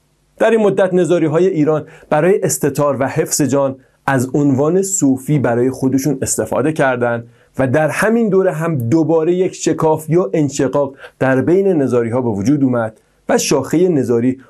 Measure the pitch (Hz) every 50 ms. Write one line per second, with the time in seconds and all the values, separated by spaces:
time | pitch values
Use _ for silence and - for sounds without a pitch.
0 | _ _ _ _ _ _ _ - 220 220 226 226 208 196 - 202 190 185 180 180
1 | 175 151 175 175 160 151 147 165 180 190 190 156 147 151 156 147 123 - - -
2 | - - 156 151 156 180 202 208 - 156 - - - 143 131 147 143 147 135 117
3 | 135 131 - 160 160 165 - - 147 120 131 139 139 135 135 - _ _ _ _
4 | _ 139 139 131 123 127 - 151 143 143 131 120 147 156 175 190 190 190 - -
5 | 143 135 131 131 - - 151 139 117 123 117 120 123 135 131 - 135 131 123 135
6 | - 156 135 - - - - - 107 - 110 107 123 156 156 156 143 131 127 120
7 | 120 120 120 120 117 - - _ _ _ _ - 135 127 120 151 156 151 - -
8 | 185 220 226 240 226 208 185 190 190 185 160 156 165 165 165 127 117 117 147 165
9 | 156 156 165 160 156 175 180 180 185 185 - - - 165 156 - 165 160 160 156
10 | - 151 160 180 190 - - 170 147 131 - - 139 131 139 143 143 135 - -
11 | - - - - 131 131 131 131 117 143 175 196 196 196 190 151 135 120 120 120
12 | 117 110 117 131 123 120 104 98 98 127 151 143 139 127 123 120 113 110 - _
13 | _ _ _ _ _ - 269 240 - - 170 135 131 - - 160 180 185 165 135
14 | 123 117 120 117 120 131 131 - -